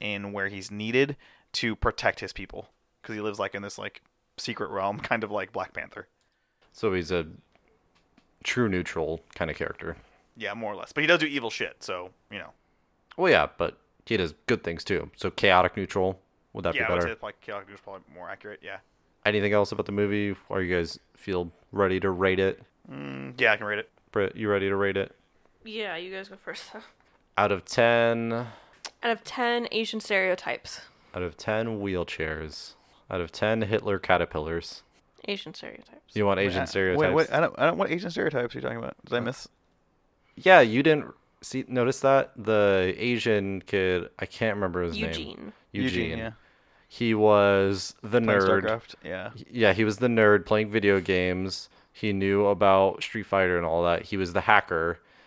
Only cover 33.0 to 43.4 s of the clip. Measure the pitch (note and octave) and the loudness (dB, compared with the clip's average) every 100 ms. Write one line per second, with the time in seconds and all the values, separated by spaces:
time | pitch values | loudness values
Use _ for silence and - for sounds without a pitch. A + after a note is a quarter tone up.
33 | - F#2+ E2 - G#2+ A2+ G2+ G#2+ G#2 F#2+ | -8 -6 -6 -2 0 0 0 0 0 -2
34 | - F2 E2 D#2 D#2 E2+ - - _ _ | 2 2 2 -4 -4 -6 -8 -16 _ _
35 | _ _ - G3 - - - - - - | _ _ -12 -10 -12 -16 -18 -18 -20 -20
36 | _ G#2 G2+ F#2+ G2+ F2 - G2+ F#2+ F2+ | _ -2 2 2 2 0 -2 0 2 2
37 | D#3 D#3+ D3+ D3 E3 - D3 E3+ G3 F3 | 2 2 2 0 0 2 0 2 -2 -4
38 | F3 E3 D#3+ C#3 A#2+ B2 C3 A#2 C2 - | -6 -4 -2 -2 -4 -6 -8 -6 -10 -12
39 | - A#2+ A#2 C#3+ - _ _ _ _ _ | -6 -4 -4 -8 -14 _ _ _ _ _
40 | _ _ _ - F#3 F3+ A#2 A#2+ D#3 D3+ | _ _ _ 2 10 10 10 6 4 4
41 | - - _ _ - C3 - B2 A#2+ - | 0 -14 _ _ -10 -8 -4 0 0 2
42 | C3+ C3+ B2+ - G#2+ G#2+ G2+ F#2+ F#2 - | 4 4 2 -4 0 4 6 4 2 0
43 | B2 A#2 A#2 G#2 | -2 0 0 0